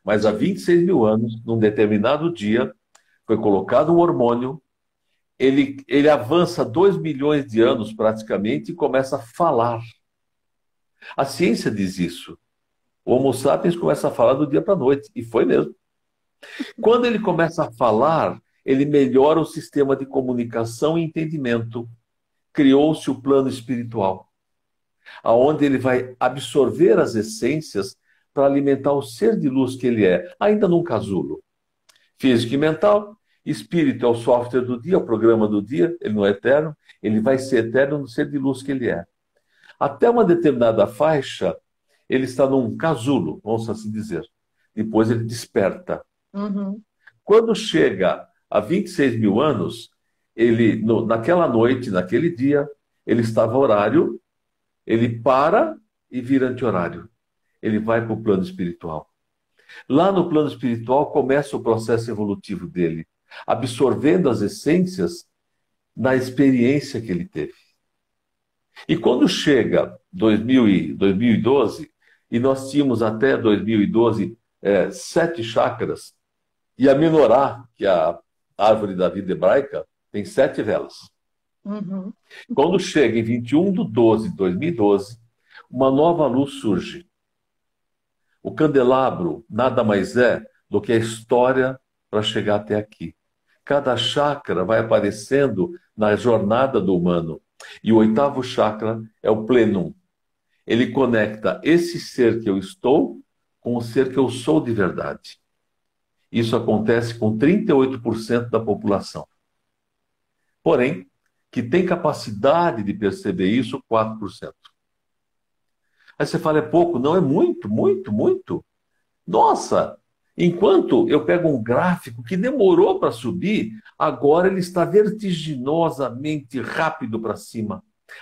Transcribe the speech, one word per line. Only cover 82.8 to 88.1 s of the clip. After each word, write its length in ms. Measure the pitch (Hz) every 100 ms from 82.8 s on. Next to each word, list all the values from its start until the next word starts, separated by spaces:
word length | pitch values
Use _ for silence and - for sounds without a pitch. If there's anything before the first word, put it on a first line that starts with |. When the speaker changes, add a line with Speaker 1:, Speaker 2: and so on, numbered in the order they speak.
| - 156 120 113
Speaker 1:
em 40 |
vinte 300 | 113 120 120
e 40 | 147
um 160 | 196
de 180 | 190 233
doze 380 | 113 117 110 92
de 80 | -
dois 180 | 95
mil 140 | 90 156
e 40 |
doze, 460 | 170 104 101 - - _ _ _ - -
uma 200 | 123 135
nova 360 | 135 160 170 143
luz 280 | 123 139
surge. 520 | - 113 90 - - - _ _ _ _ _ _ _ _ _ _